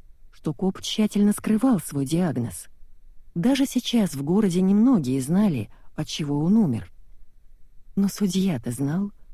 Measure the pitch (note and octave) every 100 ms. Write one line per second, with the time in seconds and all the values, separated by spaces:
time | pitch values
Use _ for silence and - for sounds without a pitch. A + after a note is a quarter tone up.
0 | - - - - D#3+ - F#3+ - - -
1 | G#3+ G3+ G#3 G3+ - G#3+ C4+ G3+ - C#3+
2 | C3 E3 F3+ B2 A#2 - - - - -
3 | - - - F3 A#3 C4+ C4+ B3+ - A#3+
4 | F#3+ C3+ C#3 G3 G3+ E3+ F#3+ G3+ A#3+ A#3
5 | B2+ C3+ C3 F3+ G#3+ C3+ G2+ - - -
6 | D3+ - D3 C#3+ E3 A3 F3+ A2 F2+ -
7 | - - - - - - - - - -
8 | G3 - G3+ F#3 F#3+ C#3+ A#2+ A#2+ C#3 E3+
9 | G3+ - -